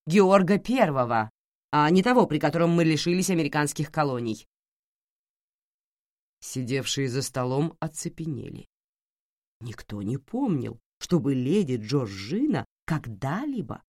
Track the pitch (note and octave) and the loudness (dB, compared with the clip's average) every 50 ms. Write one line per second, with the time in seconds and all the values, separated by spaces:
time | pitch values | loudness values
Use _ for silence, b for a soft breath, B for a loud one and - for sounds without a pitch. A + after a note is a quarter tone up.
0 | _ D3+ E3 G#3 G3 F#3 G3 G3+ F#3+ D#3+ G3+ G3 G3 - B3 C4 A3 E3 C#3 C3+ | _ 2 4 6 6 8 6 6 6 4 2 0 0 0 2 2 2 2 2 0
1 | B2 A#2 A#2+ A2+ A2 A2 - _ _ _ _ _ _ _ - D3 D3 D3+ E3+ F#3+ | 0 2 0 0 0 -2 -6 _ _ _ _ _ _ _ 4 4 6 6 6 4
2 | F#3+ A#3+ B3 B3 F#3+ - D3+ D3+ D3 D3+ D3 E3+ E3+ E3+ E3+ E3+ E3+ D#3+ D#3 C#3+ | 4 6 4 4 4 4 2 0 0 0 2 2 2 4 4 4 4 4 2 2
3 | - E3+ F3 F#3 F3 - F#3 E3 D#3 C#3+ - D3+ D3 C#3+ - - D3 - - D#3+ | 0 0 0 0 0 0 0 0 0 0 0 -2 -2 -2 -2 -6 -8 -6 -2 -2
4 | D3+ C#3+ B2+ A#2+ A#2+ A2+ A2 - - _ _ _ _ _ _ _ _ _ _ _ | -2 -2 -2 -2 -4 -4 -6 -6 -10 _ _ _ _ _ _ _ _ _ _ _
5 | _ _ _ _ _ _ _ _ _ _ _ _ _ _ _ _ _ _ _ _ | _ _ _ _ _ _ _ _ _ _ _ _ _ _ _ _ _ _ _ _
6 | _ _ _ _ _ _ _ _ - - - C3+ B2+ A2+ C3+ C3+ - - - C#3 | _ _ _ _ _ _ _ _ -18 -12 -10 -8 -6 -4 -6 -6 -4 -4 -4 -4
7 | C3+ C3 A#2 C3+ C3 - - C3 B2 B2+ B2+ C#3 D3 - - _ D#3+ D#3+ - - | -4 -4 -4 -4 -6 -6 -6 -6 -4 -2 -2 -2 -2 -2 -4 _ -10 -10 -10 -8
8 | - E3 - - E3 D#3+ C#3 A2+ - - - - - - _ _ _ _ _ _ | -10 -10 -10 -8 -8 -8 -8 -8 -10 -12 -14 -16 -18 -20 _ _ _ _ _ _
9 | _ _ _ _ _ _ _ _ _ _ _ _ A2 A#2+ G#2 - - - A2 G2+ | _ _ _ _ _ _ _ _ _ _ _ _ -16 -14 -14 -16 -14 -12 -10 -8
10 | G2 G2+ B2+ C3+ - _ - B3 C#4+ A#3+ E3+ C3 A#2 A2 A2 - _ _ _ _ | -6 -4 -6 -6 -8 _ -6 -4 -2 0 0 -2 -2 -6 -10 -12 _ _ _ _
11 | - - F3+ D#3+ G#2 C#3+ C#3 B2+ B2 C3 F3 G#3+ G3 C3 B2+ A2+ G#2+ G#2+ C3+ C#3+ | -4 0 0 0 2 0 0 0 0 0 2 0 2 0 -2 -4 -4 -2 -2 -2
12 | B2+ G2+ G2 F#2+ G2 G#2+ D#3+ A3 C#4+ D#4 A3 C3+ G#2 - _ _ _ - D#3+ D3 | -2 -4 -6 -10 -8 -6 -2 -2 0 0 0 -2 -4 -6 _ _ _ -4 -4 -4
13 | - A#2 G#2+ F#2+ - C3+ D#3 G#3 C#4+ D4+ C4+ A#3 D#3 A#2 - - - | -4 -8 -10 -8 -6 -6 -4 -4 -4 -6 -6 -6 -8 -8 -10 -14 -14